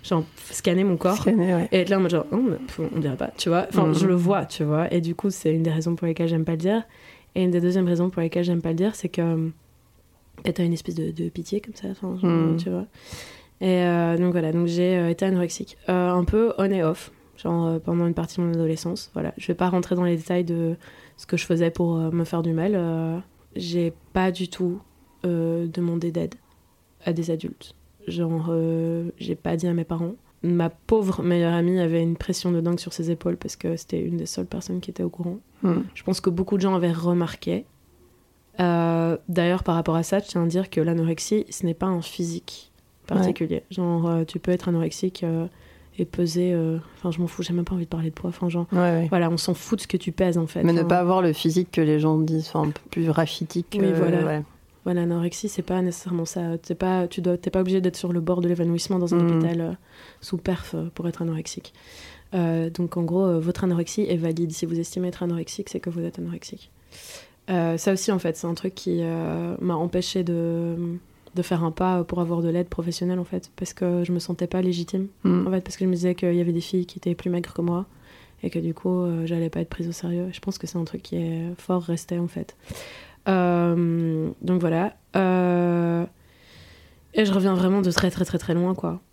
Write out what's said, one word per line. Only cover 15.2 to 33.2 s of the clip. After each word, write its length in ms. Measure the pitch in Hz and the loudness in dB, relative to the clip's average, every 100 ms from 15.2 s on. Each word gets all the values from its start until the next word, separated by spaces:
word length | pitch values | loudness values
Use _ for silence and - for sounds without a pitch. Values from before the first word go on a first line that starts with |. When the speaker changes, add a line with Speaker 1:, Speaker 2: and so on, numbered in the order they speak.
Speaker 1:
anorexique. 520 | 190 185 170 - - - - | 2 2 0 -4 -12 -8 0
Euh, 220 | 180 180 | 2 4
un 140 | 180 | 2
peu 280 | 175 214 226 - | 2 4 2 2
on 120 | 196 | 2
et 120 | 190 | 4
off, 260 | 160 180 - - - - | 2 0 -8 -20 -20 -8
genre, 300 | - 170 165 | -2 0 2
euh, 120 | 165 | 0
pendant 280 | 165 170 170 | 0 2 2
une 80 | |
partie 240 | 165 165 - | 0 -4 -2
de 20 | 170 | 0
mon 60 | |
adolescence. 580 | 165 160 160 170 180 - | 2 0 -2 -4 -6 -8
Voilà. 180 | - 156 - | -6 -6 -6
Je 80 | - | -6
vais 80 | |
pas 140 | 170 185 | 0 2
rentrer 260 | 180 175 180 | 0 0 0
dans 80 | |
les 120 | 180 170 | 2 0
détails 280 | - 180 | 0 -2
de 320 | 170 170 165 170 - - - - | 0 0 0 -2 -10 -20 -20 -20
ce 100 | - | -4
que 100 | 170 | -4
je 80 | - | 0
faisais 240 | 165 165 | 2 2
pour, 260 | 165 170 165 | 2 0 2
euh, 140 | 160 | 0
me 120 | 170 | 0
faire 180 | 165 170 | 0 0
du 100 | 165 | 0
mal. 200 | 160 180 196 | 0 2 0
Euh, 420 | 170 165 165 170 - _ _ - | 0 -2 -2 -4 -8 _ _ -10
j'ai 360 | 175 175 170 165 - | -4 0 0 -4 -4
pas 180 | 185 185 | 0 0
du 180 | 180 175 | 0 -6
tout, 300 | - 180 185 - _ _ _ | -2 -2 -2 -12 _ _ _
euh, 420 | 180 170 165 165 170 | -2 0 0 0 -2
demandé 460 | 165 175 170 170 | -2 -2 0 -2
d'aide 220 | 165 165 - _ _ _ _ _ _ | -2 -4 -8 _ _ _ _ _ _
à 80 | - | -4
des 180 | 165 165 | -2 -2
adultes. 420 | 160 - - - - _ _ - | -2 -4 -10 -20 -20 _ _ -8
Genre, 400 | 170 165 165 165 | -2 0 0 0
euh, 600 | 165 165 165 165 165 170 - | 0 2 0 0 -2 -4 -8
j'ai 160 | - | -6
pas 220 | 165 170 170 | -4 -2 0
dit 100 | 175 | 0
à 60 | |
mes 80 | 170 | 0
parents. 280 | 165 165 170 233 _ _ | -2 -4 -4 -6 _ _
Ma 240 | 170 175 165 | 0 2 0
pauvre 520 | - - 220 190 - | -4 2 2 4 0
meilleure 300 | 175 175 170 | 2 2 4
amie 260 | 170 175 185 | 4 2 2
avait 200 | 165 165 | 2 2
une 140 | 165 165 | 0 -2
pression 360 | - 180 180 | -4 -2 0
de 80 | 170 | 2
dingue 180 | 165 175 | 2 -2
sur 140 | - | -4
ses 180 | - 165 | -6 -4
épaules 260 | 165 | -2